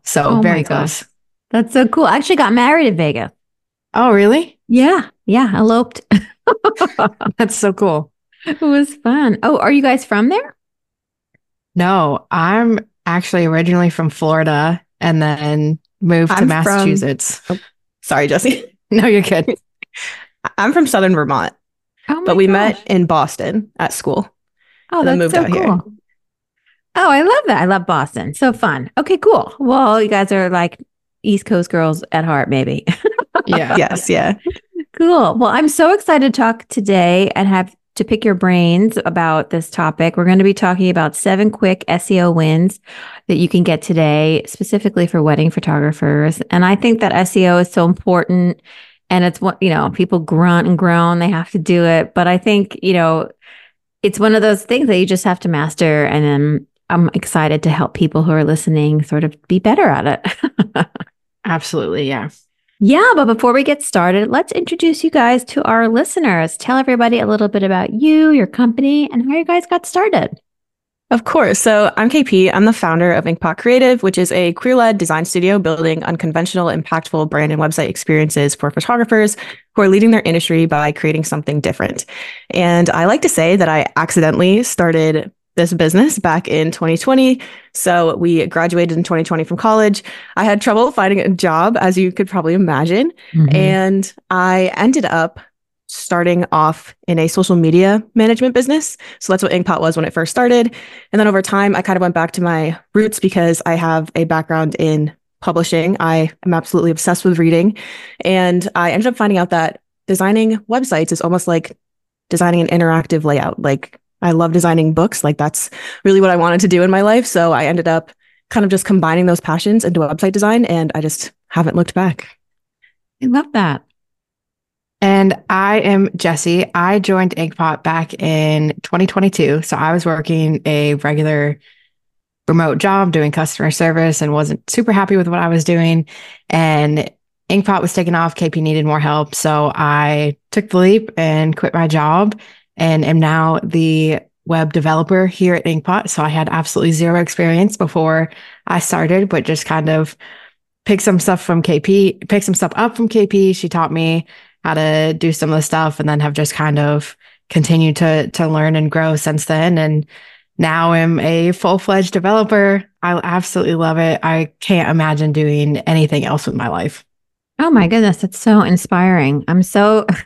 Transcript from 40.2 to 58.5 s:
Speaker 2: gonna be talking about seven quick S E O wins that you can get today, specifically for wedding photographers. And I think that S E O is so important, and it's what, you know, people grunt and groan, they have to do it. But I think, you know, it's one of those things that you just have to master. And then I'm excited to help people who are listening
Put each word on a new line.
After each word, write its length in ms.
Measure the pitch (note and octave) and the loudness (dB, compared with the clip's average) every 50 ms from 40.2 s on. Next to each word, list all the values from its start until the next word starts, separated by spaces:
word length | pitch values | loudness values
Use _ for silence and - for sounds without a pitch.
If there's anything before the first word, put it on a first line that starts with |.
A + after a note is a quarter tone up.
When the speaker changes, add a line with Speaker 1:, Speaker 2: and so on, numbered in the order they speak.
| F3 | 2
Speaker 2:
gonna 180 | F#3 F#3 F#3+ | 4 4 4
be 100 | F#3+ G3+ | 4 4
talking 380 | G3 - G#3+ F3+ F3+ F#3 F#3 F#3 | 2 2 0 0 0 0 0 0
about 240 | F3 F3 D#3 D3+ D3+ | 0 0 0 -2 -4
seven 360 | - - G3 F#3+ F#3+ G#3+ G#3+ | -2 -2 0 0 2 0 0
quick 340 | G#3 - A3 F#3 F#3 F3+ - | 0 0 0 0 0 -2 -2
S 240 | - E3 F3 - - | -4 -4 -4 -2 0
E 100 | G3 F3+ | 0 2
O 100 | F3 F3 | 2 2
wins 500 | E3 E3 D#3+ D#3 D#3 D#3+ F3 G3 - - _ - - - - - - - _ - | 2 2 2 2 2 2 2 0 -2 -6 _ -20 -20 -20 -20 -20 -20 -14 _ -2
that 80 | F3+ | 0
you 120 | D3+ F3 E3 | 0 0 2
can 140 | - F3 | 2 2
get 200 | F3 F3 D#3+ D#3 | 2 2 0 -2
today, 600 | - - F3 E3 D#3 D3+ D3 D3+ D#3 D#3 D#3+ - - | -2 -2 0 2 2 2 2 2 2 2 0 0 -2
specifically 600 | - - - G3 - - G#3 G#3+ G3+ - F3+ F3 | -6 -10 -10 -6 -4 -2 -2 -2 0 0 0 -2
for 160 | E3+ - E3+ | 0 0 0
wedding 280 | D3+ D#3 D3 - D#3 E3 | 2 2 2 2 2 0
photographers. 880 | - E3+ - E3+ D3+ D3 D3 D3+ D3+ - D#3+ D3 D3 D3 D3+ D#3 D#3 - - - | 0 -2 -2 -2 0 0 0 -2 -2 -2 -2 0 0 0 0 0 -2 -4 -6 -4
And 140 | - F3+ F3+ | 0 2 2
I 100 | F3+ G3+ | 2 2
think 260 | G3 - A#3+ A3+ A3+ | 2 2 0 2 2
that 120 | A3 F#3+ | 0 0
S 240 | - F3 F#3 F3+ - | 0 0 0 0 2
E 100 | G3 F#3 | 2 2
O 120 | F3+ F3 F3 | 4 4 2
is 120 | F3+ F3 | 2 0
so 140 | - - E3+ | 0 0 2
important, 760 | E3+ F3+ - - G#3 F3+ F3 - - F3+ F3+ F3 F3 - _ _ - - - - - _ _ _ - | 2 0 0 0 0 0 0 2 0 0 0 2 0 -2 _ _ -20 -20 -20 -20 -20 _ _ _ -2
and 140 | F3+ F3+ F3+ | 0 0 0
it's 160 | F3+ E3+ - | 0 -2 -2
what, 220 | F#3 F#3+ - - | -4 -4 -2 0
you 80 | F#3+ F#3 | 0 0
know, 200 | D#3+ D3+ C#3+ - | 0 0 -2 -2
people 280 | - - F3 - F#3+ F3 | -2 -2 -2 0 0 -2
grunt 480 | D#3 - E3 D#3+ F3 F3+ F3 E3+ E3+ | -2 0 0 2 4 4 4 2 2
and 100 | F3 F3+ | 2 0
groan, 440 | D#3 F#3 F3 E3+ E3+ E3+ E3+ F3 E3+ | 2 2 2 2 2 2 2 0 0
they 100 | E3+ F#3 | 0 0
have 200 | F#3+ E3 E3+ - | -2 -2 -4 -4
to 60 | - F#3+ | -6 -6
do 260 | D#3 - F3+ F3 E3+ | -2 0 2 2 4
it. 300 | E3 E3 D#3+ - - - | 4 2 2 0 -2 -2
But 120 | F3+ F3 | 0 0
I 100 | F3 F3+ | 2 0
think, 420 | F3+ - A3 G#3 G3+ G3 - - - | 0 0 2 2 2 0 -2 -6 -6
you 120 | - F#3 F3+ | -2 0 0
know, 360 | F3 E3 E3 D#3+ D#3+ - - - _ _ - - - - _ _ _ _ _ _ - | 2 2 2 0 -2 -4 -6 -12 _ _ -20 -20 -20 -20 _ _ _ _ _ _ -4
it's 160 | - G3+ - - | -4 -4 0 2
one 160 | G#3 A3 G#3+ | 2 4 4
of 80 | A3 | 4
those 220 | G3+ G#3+ G#3 G3+ - | 4 2 2 0 -2
things 240 | - - C4 D4+ A#3+ | -2 -2 0 2 2
that 100 | G3+ F3+ | 2 2
you 80 | F3+ | 2
just 180 | E3 F#3+ F3+ - | 0 0 0 0
have 160 | G3+ F3+ - | -2 -2 -2
to 80 | - F3 | -2 -2
master. 560 | E3 C#3+ D3+ D#3 - - F3 D#3+ D3+ D3+ D3 | -2 -2 -2 -4 -2 0 0 2 2 2 0
And 180 | - - D3+ D3+ | 0 0 0 2
then 420 | D3 C#3+ C#3 D3 D3+ D3+ - - _ _ _ _ - | 2 2 2 2 0 0 -2 -6 _ _ _ _ -2
I'm 200 | F3 E3+ E3+ - - | 0 2 2 2 0
excited 480 | F3+ - - - E3 D#3 D3+ D#3 D3+ | -4 -6 -2 -2 0 0 0 0 0
to 80 | - E3 | 0 0
help 240 | D3+ D#3+ E3 - - | 0 0 -2 -4 -2
people 300 | - D#3+ D3+ - D#3 D#3+ | -2 -2 0 0 0 0
who 80 | F3 | 2
are 120 | D#3 D#3 D3+ | 2 2 2
listening 600 | D3+ | 0